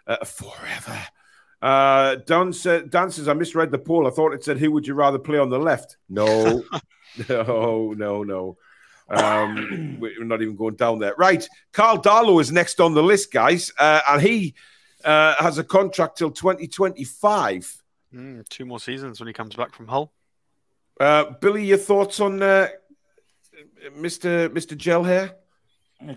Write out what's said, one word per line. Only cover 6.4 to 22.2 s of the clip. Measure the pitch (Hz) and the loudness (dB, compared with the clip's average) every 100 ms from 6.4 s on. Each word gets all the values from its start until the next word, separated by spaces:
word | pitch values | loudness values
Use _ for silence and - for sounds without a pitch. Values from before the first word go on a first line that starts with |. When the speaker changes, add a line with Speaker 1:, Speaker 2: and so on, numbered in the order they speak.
| 110 120 117 | 2 0 -4
Speaker 1:
<laughs> | - - _ _ - 117 | -12 -14 _ _ -14 -4
No, | 120 113 113 117 113 110 107 | -4 -2 -2 -2 -2 -4 -6
no, | 104 104 | -6 -6
no. | 104 95 92 90 _ _ _ _ _ | -6 -8 -10 -14 _ _ _ _ _
Um, | 104 107 107 107 107 107 185 151 123 | 0 2 0 -2 -6 -8 -10 -10 -10
<clears throat> | |
we're | 113 107 | -12 -10
not | 117 113 | -6 -4
even | 110 101 | -4 -4
going | 113 107 | -6 -2
down | 117 110 | -2 0
there. | 101 120 | -4 2
Right. | 185 175 - _ _ | 2 2 -4 _ _
Carl | - 226 214 | 0 2 4
Darlow | 208 220 226 170 | 4 4 6 4
is | 131 | 4
next | 170 170 - | 0 0 2
on | 170 | 2
the | 151 | 4
list, | 175 202 - | 4 2 2
guys. | 123 123 175 - - | 2 2 2 -2 2
Uh, | 151 151 139 | 4 6 4
and | 143 | 4
he, | 196 233 165 - _ _ _ _ | 2 2 -4 -8 _ _ _ _
uh, | 151 156 156 143 | 2 4 4 4
has | 165 151 | 0 -2
a | |
contract | - 190 196 185 160 - | 0 2 2 -2 -4 -2
till | 160 | -6
twenty | - 180 175 165 | -2 -2 -2 -8
twenty-five. | - 190 185 131 - 208 208 117 92 - - _ _ _ | -4 -4 -4 -14 -2 0 2 0 -4 -10 -18 _ _ _
Speaker 2:
Mm, | 127 135 120 107 | -20 -18 -20 -18
two | - | -16
more | 127 117 | -14 -12
seasons | - 135 135 107 | -12 -10 -12 -14
when | 113 | -16
he | |
comes | - 107 | -14 -14
back | 120 123 | -10 -10
from | - 110 | -12 -8
Hull. | 135 151 _ _ _ _ _ _ _ _ - | -6 -6 _ _ _ _ _ _ _ _ 0
Speaker 1:
Uh, | 143 151 147 123 | 4 4 2 0
Billy, | 202 214 196 | 0 0 2
your | 196 | 2
thoughts | 196 202 196 - | 4 0 0 -2